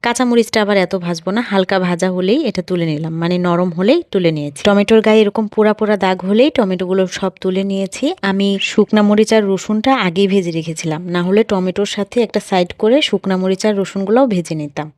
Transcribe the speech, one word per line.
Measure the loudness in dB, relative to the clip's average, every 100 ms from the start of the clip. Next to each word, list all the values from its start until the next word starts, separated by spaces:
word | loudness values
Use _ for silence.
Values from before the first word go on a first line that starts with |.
| -2
কাঁচামরিচটা | 0 2 2 2 0
আবার | 2 2 2
এত | -2 -4
ভাজবো | -6 -4 -4
না, | -2
হালকা | 0 0 0 0
ভাজা | 0 -2 0
হলেই | 0 0 0
এটা | -4 -4
তুলে | -2 -2
নিলাম, | -2 -4 -4
মানে | -2 0 0
নরম | 0 0 0
হলেই | 2 2 2
তুলে | 0 0 0
নিয়েছি। | -6 -2 2
টমেটোর | 2 4 4 4
গায়ে | 4
এরকম | 4 0 -4 0
পোড়া | 0 2
পোড়া | 0 0 0
দাগ | 0 0
হলেই | 2 2 2
টমেটোগুলো | 0 -2 -2 0 0 -2
সব | -6 -4
তুলে | -4 -2 -2
নিয়েছি। | -4 -4 -4 -4 -2 -2
আমি | 0 0 0 -2
শুকনা | 0 2 4 4
মরিচ | 4 4 2
আর | 2
রসুনটা | -2 -2 -2 0 2 0
আগেই | 0 2
ভেজে | 2 0 -4
রেখেছিলাম, | -6 -6 -6 -6 -4
না | -2 2
হলে | 2 2
টমেটোর | 0 -2 -2 -4 -4
সাথে | -4 -2 -2
একটা | -2 -2
সাইড | 0 0 0
করে | 2 2 2
শুকনা | -2 -2 -2
মরিচ | 0 0 0
আর | -2
রসুনগুলোও | -4 -4 0 2 2
ভেজে | 0 -2 -6
নিতাম। | -6 -8 -12